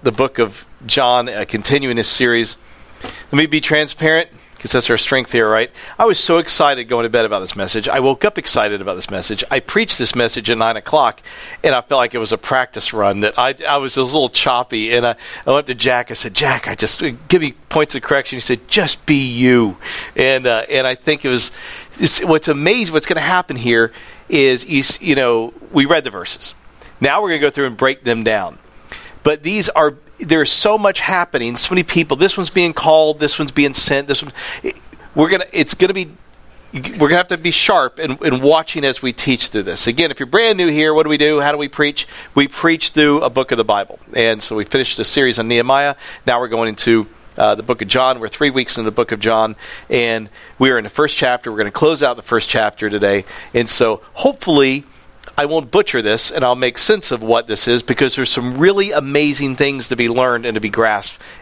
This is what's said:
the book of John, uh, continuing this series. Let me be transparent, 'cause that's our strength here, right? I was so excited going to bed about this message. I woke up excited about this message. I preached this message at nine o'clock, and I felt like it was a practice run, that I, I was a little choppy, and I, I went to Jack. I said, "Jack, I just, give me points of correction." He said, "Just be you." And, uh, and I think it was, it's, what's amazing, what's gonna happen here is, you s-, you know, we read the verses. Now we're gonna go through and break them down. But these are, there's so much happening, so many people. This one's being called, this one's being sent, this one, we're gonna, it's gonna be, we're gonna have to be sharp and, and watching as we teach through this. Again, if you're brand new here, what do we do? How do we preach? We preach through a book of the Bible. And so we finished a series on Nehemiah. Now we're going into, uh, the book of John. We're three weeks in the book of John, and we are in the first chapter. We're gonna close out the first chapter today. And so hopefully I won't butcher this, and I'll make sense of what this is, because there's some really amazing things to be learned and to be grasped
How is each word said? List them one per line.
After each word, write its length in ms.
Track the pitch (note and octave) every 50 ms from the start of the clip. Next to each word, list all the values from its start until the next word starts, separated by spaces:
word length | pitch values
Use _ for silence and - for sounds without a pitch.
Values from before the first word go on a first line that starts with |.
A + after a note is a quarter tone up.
| -
the 80 | A#2+
book 280 | A2 - C3+ C3 - B2
of 260 | A#2 G2+ - - - - - - B2+
John, 420 | A2 - C#3+ B2+ B2 B2 B2 A#2+
uh, 160 | B2 G2 G#2+ G2
continuing 500 | - - G#2+ - - C#3 C#3+ C#3 B2+ A#2
this 100 | A#2 G#2+
series. 480 | - - - B2+ A#2+ A#2 A#2 A2+ - - - - - - - - - - - -
Let 300 | - - - - - C#3
me 140 | C#3+ D#3+
be 120 | D3 D#3 D3+
transparent, 680 | C3+ - D#3 D3+ D3+ C#3 - - D#3+ D#3 D#3+ E3 E3 - - - - _ -
'cause 140 | - - -
that's 180 | - B2 A2+ -
our 80 | A#2
strength 360 | - - - C3+ C3 A#2+ - -
here, 160 | A#2+ A2 G#2+
right? 220 | G#2+ A2 B2 - - - - - -
I 80 | - A3+
was 140 | A3+ E3+ -
so 180 | - - E3
excited 480 | E3+ - - - - D3+ C#3+ C3+ B2 A#2
going 180 | A#2 B2 A#2 A#2
to 60 | A2+
bed 160 | A#2 A#2 A2+
about 140 | G#2 G#2 F#2+
this 160 | F#2+ - -
message. 340 | G#2 F#2+ F#2 - A2 G#2+ -
I 100 | - C3+
woke 240 | B2+ C3+ C3 - -
up 140 | G#3 -
excited 440 | E3 - - - A#2 G#2+ G#2 G#2 G2
about 140 | F#2+ G2 F2+
this 140 | F#2 - -
message. 340 | G2 F#2 F2+ - G#2 F#2+ - -
I 80 | C3+ C3
preached 380 | - - - - A3+ - -
this 180 | - A#2+ - -
message 340 | B2 A#2 A2+ - B2 G#2+ A#2
at 80 | A#2+
nine 200 | A2 A2+ A#2 A2
o'clock, 440 | G#2 - - D3+ D3+ C3 A2 - - - - - - - - - - -
and 100 | D#3+ C3+
I 60 | A#2+
felt 180 | - - C#3+ C3
like 140 | A#2+ A2+ -
it 40 |
was 140 | A#2 A2 G#2
a 60 | A2+
practice 560 | - - - C3+ B2+ B2+ - - C3 - - A#2
run, 280 | G#2+ G2+ G2+ G2 G#2
that 160 | G#2 G#2+ -
I, 180 | B2 B2 C3+ C#3 - D#3+
I 100 | D#3 C#3+
was 200 | C#3+ C3+ B2+ -
a 60 | C3+ C3
little 260 | B2 D3 D#3 C3 A#2+
choppy, 640 | - - - C3+ B2 B2 B2+ - A#2+ A2 G#2+ A2+ A#2
and 120 | A#2+ A#2+
I, 100 | A#2+ A2 - - - - - -
I 60 | C3
went 160 | C3+ D3 C#3+
to 80 | - B2
Jack. 360 | A2+ B2 C3 B2 B2 A#2+ -
I 20 | A#2
said, 200 | - - A2 G2
"Jack, 340 | - D3+ C3+ B2 - -
I 80 | - G2
just, 260 | - A2 - - - E3 C#3+ A#2 - -
give 140 | - F#3 F3
me 120 | D#3 C3+ - - -
points 260 | - - D#3 D3+ - -
of 60 | B2+
correction." 360 | - - D3 C#3 - - C3
He 40 | B2
said, 280 | - - B2 A#2+ - -
"Just 360 | - G#3+ F3 D3 - - -
be 100 | - D3+
you." 600 | C#3 C3+ B2+ A#2+ A#2+ B2+ B2+ B2 A#2+ A2+ G2+ F2+ - - - - - - - -
And, 320 | - B2+ C3+ C3+ C3 B2+
uh, 160 | B2 A2+ A2 - -
and 180 | D3 C3 C3
I 80 | B2+ B2+
think 300 | - - D#3+ D3+ C#3 -
it 40 | C3+
was, 220 | B2 A#2+ - - - - - - - - - - - -
it's, 240 | F3+ C#3+ - - -
what's 240 | D#3+ D#3 D3+ -
amazing, 460 | D#3+ C#3+ C#3 D3+ F#3 A#3 B3 G#3 E3 D#3
what's 120 | D3+ -
gonna 140 | - E3+ D#3
happen 380 | D3 F3+ F#3 F3+ - - C#3+
here 340 | A#2 A#2 A#2+ A#2 A2+ A2+ A2+ - - - - - - - -
is, 360 | F#3+ D3 C3+ C3 B2+ A#2+ -
you 140 | - D#3 C3+
s-, 220 | C3 - - -
you 140 | - E3 C#3
know, 380 | C3+ B2+ A#2+ A#2 A2+ A2+ A#2+ - - - -
we 140 | F3+ C3 C#3
read 180 | C#3+ E3 D#3 -
the 60 | A#2
verses. 440 | G2 F#2 E2+ - - - - - - - - - - - - - - -
Now 200 | C3 C3+ D3+ G#3
we're 80 | G#3 F#3
gonna 100 | D#3+ C#3+
go 100 | D3 C#3
through 180 | - C#3+ C#3
and 80 | B2+ A2+
break 280 | - C3 C3 C3+ - -
them 200 | A#2+ A#2 A2+ G#2+
down. 360 | A2+ A2 G2+ F2+ E2 - - - - - - - - - - - - - -
But 220 | - D3 D#3 D3+ D3
these 240 | F3 G#3 G#3+ E3+ -
are, 260 | - D#3 D#3 D3 D3 - - - -
there's 340 | - G3+ D3+ D#3+ D#3+ C#3 -
so 260 | - - - G#3 G#3+
much 240 | G#3+ G3+ G3 F#3+ -
happening, 560 | - - F#3+ F3 F3 - - B2+ A#2 A#2+ A#2+
so 160 | - - - F#3
many 80 | F#3 E3
people. 320 | - - E3+ D#3 - C3+
This 220 | C3+ F3+ F#3 -
one's 120 | G3+ F3+ -
being 220 | - F#3 F3 E3
called, 480 | D#3 - - D#3+ D#3 D#3 D#3 D3+ D3+ D3
this 180 | D3+ C#3+ -
one's 140 | - D3+ C3+
being 220 | - D3 C#3+ C#3 C3
sent, 340 | - - - C#3 C#3 C#3
this 160 | C#3+ C#3 - D3
one, 80 | C3 - - - - - - - - - - - - - - - - -
we're 160 | D3 D#3+ E3
gonna, 160 | F#3+ F3+ F3+ -
it's 220 | - E3 D3 - -
gonna 200 | - F#3 F#3 F#3+
be, 160 | F#3+ F3 D3+ - - - - - - - - - - - - -
we're 360 | C3 B2+ - A#3 F3 D3 C#3+
gonna 80 | E3+
have 100 | F3 F3+
to 100 | - F3+
be 140 | D#3+ E3 E3+
sharp 480 | - - - - F#3+ D#3+ C3 B2 - D#3
and, 200 | D#3+ C#3 C3+ -
and 200 | D3+ D#3 B2+ B2+
watching 440 | C3+ C#3+ D#3+ D#3+ D#3+ - - D#3+ C#3+
as 160 | C3+ B2 -
we 100 | C3+ B2+
teach 360 | A#2+ - - C#3+ B2+ - -
through 160 | - - G#2+ F#2+
this. 240 | F2+ E2+ - -
Again, 220 | A#2 B2 D3+ E3 D3+
if 100 | C3+ -
you're 80 | C3+
brand 300 | A#2+ E3+ A3 A#3 A3+ G#3
new 120 | F#3 F3 D#3+
here, 240 | D3 D3+ D#3 D#3 D#3
what 100 | D#3 D#3
do 60 | D3+
we 80 | D3+
do? 240 | C#3+ D3 D3+ D#3 D3
How 100 | C#3+ D3
do 60 | D3+
we 100 | D3 D3
preach? 400 | C#3 - - D3 D3 D3 - - - - - - - -
We 140 | C#3 C#3
preach 420 | C3+ - - - E3 E3 D#3+ - -
through 300 | - D#3 D3 D3 C#3+ D3+
a 80 | - A#2+
book 220 | A#2+ C3 B2 -
of 60 | B2
the 80 | A2+ G#2+
Bible. 340 | A2 G#2 G2+ F#2+ - - - - - -
And 280 | B2 A2+ A2+ A2+ G#2+
so 140 | - - A2+
we 80 | G#2+ G2+
finished 340 | - - C3+ B2 - - -
a 60 | G#2+
series 320 | - - C#3+ C3+ B2 A2
on 120 | A#2 A2 A#2
Nehemiah. 460 | A#2+ A#2 A#2+ C3 C3+ C#3 C#3+ C#3+ C3+ - - - - - -
Now 140 | C3 A#2+ A#2+
we're 80 | B2+
going 220 | A2 A2+ A2+ A2+ A2
into, 380 | G#2 - - B2 A#2 A2 G#2+ - - - - - -
uh, 180 | - G#2+ G#2+ G#2
the 80 | G#2+ A2
book 180 | B2+ A#2+ -
of 80 | A2+ F#2+
John. 320 | - B2+ B2+ C3 B2+ A#2+
We're 80 | A2 G#2
three 200 | - - D3+ C#3+
weeks 280 | C3 C3+ A#2+ - -
in 80 | A#2+ A2
the 60 | G#2+
book 200 | G#2 B2 A2+ -
of 80 | A#2 G#2
John, 380 | G2+ A2+ A2+ A2 A2 A2 G#2 - - - - - - -
and 400 | C3+ B2 A#2 A#2 A2+ A2+ G#2+ G#2 - - - - -
we 140 | - C3 C3
are 60 | B2+
in 80 | A#2 G#2
the 40 | G2+
first 280 | - - D3+ C#3+ -
chapter. 340 | - C#3+ B2 B2 B2 - A#2+
We're 60 | G#2+
gonna 140 | G#2+ G#2 G2+
close 300 | - - D#3 D#3+ D#3+ C3+
out 140 | D3 B2+ B2
the 80 | A2+ -
first 240 | - A#2+ A2 -
chapter 420 | - - A2+ G#2+ G#2 - - A2 G#2
today. 360 | G#2 G#2 G#2 G2 G2+ G2 - - - - - - -
And 160 | A#2+ A#2 -
so 320 | - - A#2+ A2+ G#2 - - - -
hopefully 720 | - - C#4 C#4 - - F3+ D3+ C#3+ C#3 C3 C3 C#3+ C#3 - - - - - - - - - -
I 80 | C#3+ D3
won't 260 | D3 D#3+ D#3+ C3+ A2+
butcher 300 | - F3+ - - - A#2+
this, 300 | G#2+ G#2 A2 A2+ - -
and 120 | - - B2+
I'll 120 | B2 B2
make 220 | B2+ B2+ B2 -
sense 340 | - - - A3 F#3+ - -
of 100 | B2+ A2
what 260 | A2+ A2 A#2 A#2+ A2+
this 180 | - G#2+ - -
is, 160 | B2 A#2+ B2
because 360 | - - A#2+ - C#3+ B2 -
there's 140 | C#3 B2+ -
some 260 | - C3 A#2+ B2 B2+
really 340 | C#3 E3 F#3+ G3 G3 G3 G#3
amazing 640 | D3+ D3 C3+ C#3 C#3+ D3 D3+ D3 C#3 C3+ C#3+ C3+ B2+
things 320 | B2 C#3+ C#3+ C#3 C3 A#2+
to 80 | - B2+
be 140 | A#2 A#2+ A#2
learned 360 | A#2 B2+ B2+ B2+ A#2+ A2+ A#2+
and 100 | A#2 A2
to 40 | G#2+
be 80 | A2
grasped 540 | G#2 G2+ A2 A2+ A2 G#2+ G2 - - - - - - - -